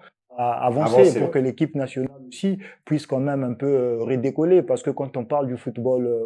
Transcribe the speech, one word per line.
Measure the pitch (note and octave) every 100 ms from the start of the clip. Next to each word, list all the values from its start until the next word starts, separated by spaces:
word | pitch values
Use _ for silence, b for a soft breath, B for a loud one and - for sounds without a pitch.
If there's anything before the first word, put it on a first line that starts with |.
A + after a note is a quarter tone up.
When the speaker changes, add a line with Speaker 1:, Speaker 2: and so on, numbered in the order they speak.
| b _ _ B2
Speaker 1:
a-, | A#2+ B2 B2+
avancer, | B2 D#3 -
Speaker 2:
Avancer, | F#3 A#2+
Speaker 1:
pour | -
Speaker 2:
ouais. |
Speaker 1:
que | C#3
l'équipe | C3 - D#3 C#3+
nationale | B2+ C3+ C3 - -
aussi | - G3 F#3+ B B -
puisse | D3+ -
quand | C3
même | C#3+ C#3
un | B2 A#2
peu, | C#3
euh, | C#3 B2 A#2
redécoller. | A2+ C3 C3+ C#3 E3 F#3
Parce | E3+ B2
que | -
quand | C3+ C#3 C3
on | A2+
parle | D3 C3+
du | B2
football, | C3 A#2+ A#2+ B2+ A#2+
euh, | A#2